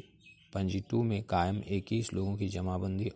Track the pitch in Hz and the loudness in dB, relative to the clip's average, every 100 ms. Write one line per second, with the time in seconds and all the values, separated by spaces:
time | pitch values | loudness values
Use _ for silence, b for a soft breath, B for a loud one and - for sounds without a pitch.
0 | - - - - - 98 95 95 98 117 | -6 -16 -20 -20 -8 -2 0 0 0 2
1 | 117 101 - 92 87 101 90 98 - 113 | 2 0 2 2 2 0 -2 -2 0 -2
2 | 110 92 95 101 98 95 92 92 95 95 | 0 -2 -2 0 -2 -2 -2 -2 -2 -2
3 | 107 | -4